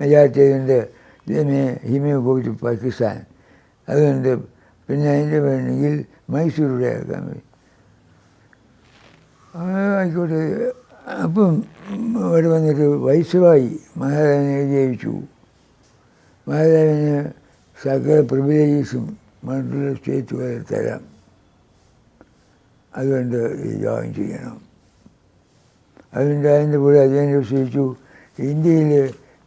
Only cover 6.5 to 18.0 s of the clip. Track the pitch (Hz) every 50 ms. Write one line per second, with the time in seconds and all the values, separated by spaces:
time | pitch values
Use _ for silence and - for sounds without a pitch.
6.5 | 127 151 151 139 131 123 127 120 117 - - - - - - - - - - _
7.5 | _ _ _ _ _ _ _ _ _ _ _ _ _ _ _ _ _ _ _ _
8.5 | _ _ _ _ _ _ _ _ _ _ _ - _ _ _ _ _ _ _ _
9.5 | - 170 170 185 190 196 196 202 196 196 190 175 160 175 175 160 160 160 160 151
10.5 | - - 233 254 254 - _ _ - - - - - - 180 165 165 214 208 180
11.5 | 160 175 - - - - 160 196 202 202 226 233 226 226 190 180 170 165 160 165
12.5 | 160 160 160 156 147 139 151 143 147 139 123 127 139 165 160 - - 180 180 170
13.5 | 165 143 127 113 156 156 - - - - 131 135 143 147 151 147 143 143 143 139
14.5 | 139 139 143 139 139 139 135 131 123 110 - 110 107 95 - - _ _ _ _
15.5 | _ _ _ _ _ _ _ _ _ _ _ _ _ _ _ _ _ _ - -
16.5 | 143 151 160 160 160 160 156 156 151 151 151 151 147 143 147 151 - _ _ _
17.5 | _ _ _ _ _ - - 135 135 135